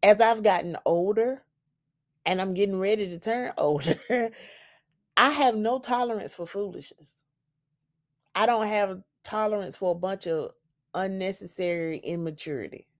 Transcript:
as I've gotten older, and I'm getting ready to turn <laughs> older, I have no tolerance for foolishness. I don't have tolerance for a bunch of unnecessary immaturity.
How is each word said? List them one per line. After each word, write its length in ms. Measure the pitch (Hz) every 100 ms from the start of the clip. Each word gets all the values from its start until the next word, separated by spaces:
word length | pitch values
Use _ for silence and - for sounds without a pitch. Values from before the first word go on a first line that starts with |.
as 180 | 196 208
I've 220 | 226 226
gotten 340 | 214 180 170 165 -
older, 560 | 170 185 208 233 269 _ _ _ _ _ _ _ _ -
and 140 | 185
I'm 140 | 190
getting 240 | 185 202 190
ready 300 | 190 214 196
to 100 | 175
turn 340 | 220 240 247
<laughs> 40 | -
older, 720 | 147 147 143 - - 247 226 226 - - - _ _ _ _ -
I 140 | 254
have 260 | 294 269 220
no 220 | 214 254
tolerance 560 | 247 247 247 220 -
for 120 | - 170
foolishness. 760 | 196 202 - - - 151 _ _ _ _ _ _ _ _ _ _ _ _
I 120 | 180 220
don't 200 | 233 214
have 360 | 208 202 185 - _
tolerance 520 | - 214 214 208 190 -
for 160 | 185
a 40 | 175
bunch 300 | 185 196 180
of 260 | 160 127 - _ _ _
unnecessary 1040 | 175 190 190 190 190 180 - 180 175 165 156
immaturity. 880 | - 170 165 151 - 139 92 - - _